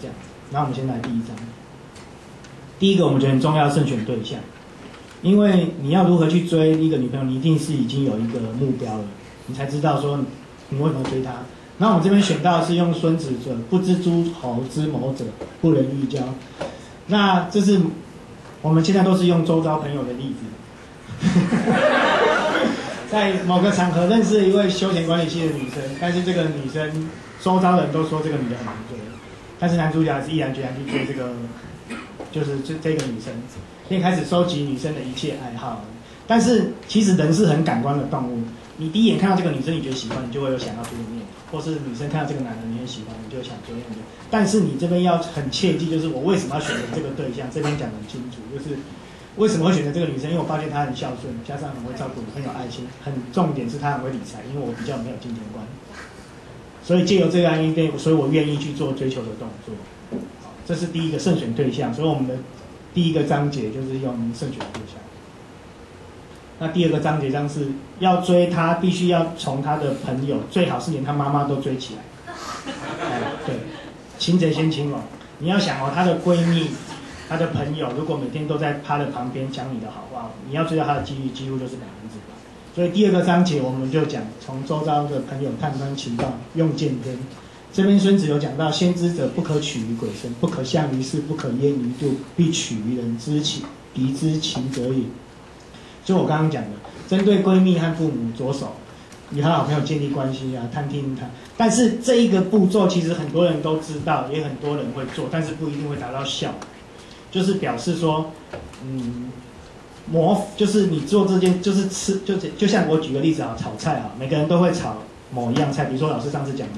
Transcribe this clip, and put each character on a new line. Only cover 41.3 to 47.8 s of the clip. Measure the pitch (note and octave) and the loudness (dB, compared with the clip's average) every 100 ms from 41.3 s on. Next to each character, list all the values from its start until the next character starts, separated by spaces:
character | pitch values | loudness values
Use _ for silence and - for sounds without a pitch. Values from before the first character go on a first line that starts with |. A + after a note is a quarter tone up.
| - - | -16 -12
头； | D#3+ | -8
或 | |
是 | D#3+ D3+ C3+ | -4 -4 -6
女 | |
生 | A#2 C#3+ | -6 -4
看 | D#3 | -2
到 | D3 | -2
这 | |
个 | C#3+ | -4
男 | B2 A2+ | -6 -6
的， | A2+ | -6
你 | A#2 | -6
很 | B2+ | -8
喜 | A2 G#2+ | -10 -12
欢， | A2 | -12
你 | A2 | -12
就 | B2+ | -10
会 | |
想 | B2 A2+ | -10 -12
追 | - A#2 A#2 | -12 -12 -10
那 | |
个。 | A2 - - - | -12 -14 -18 -4
但 | G#3+ G3 | 2 4
是 | G#3+ | 4
你 | D#3+ C3+ | 2 2
这 | E3+ | 0
边 | F3+ | 2
要 | F3+ E3+ | 4 2
很 | - D3+ C3+ | 0 -4 -4
切 | - F#3 D#3 | 0 2 2
记， | E3 | 0
就 | D#3+ | 0
是 | D#3 | -2
我 | B2+ | -2
为 | F3 F#3+ | 2 2
什 | B2+ | 0
么 | D3 | -4
要 | |
选 | - A#3 | -2 -4
择 | - | -4
这 | D#3+ | -4
个 | C#3 C#3+ | -6 -6
对 | C3+ | -6
象， | A#2+ C3 | -6 -6
这 | D#3+ | -4
边 | D3 | -2
讲 | C#3+ | -2